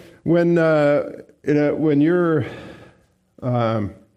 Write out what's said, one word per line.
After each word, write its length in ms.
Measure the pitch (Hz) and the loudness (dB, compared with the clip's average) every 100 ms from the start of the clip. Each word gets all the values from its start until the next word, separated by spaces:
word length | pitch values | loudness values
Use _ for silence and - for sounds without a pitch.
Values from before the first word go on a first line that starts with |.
| - - | -20 -10
when, 340 | - 170 170 170 | -2 2 2 2
uh, 540 | 160 156 143 147 - - - _ - | 2 2 2 0 -2 -10 -20 _ -2
you 80 | |
know, 220 | 147 147 - | 0 0 0
when 240 | 156 143 | 0 2
you're, 460 | 156 180 170 156 113 - - - - _ _ _ _ _ | 2 2 0 -2 -4 -10 -18 -20 -20 _ _ _ _ _
um, 500 | 127 123 113 110 101 - _ | -4 -2 -2 -2 -6 -10 _